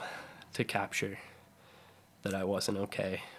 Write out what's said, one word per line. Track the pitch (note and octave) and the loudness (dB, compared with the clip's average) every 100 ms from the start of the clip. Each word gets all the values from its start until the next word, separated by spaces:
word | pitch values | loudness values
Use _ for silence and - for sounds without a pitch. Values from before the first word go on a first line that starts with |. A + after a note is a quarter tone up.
| - - - - - | -2 -8 -10 -14 -4
to | - | 0
capture | A#2 G2+ G2 - G2+ G2 - - - - - - - - - - | 2 2 2 0 0 -2 -10 -18 -20 -20 -20 -20 -20 -20 -20 -6
that | G2+ | 0
I | F#2+ | 2
wasn't | F#2+ G2 - G2 | 4 4 4 2
okay | G2+ - G2 F#2 - | 0 2 0 0 -4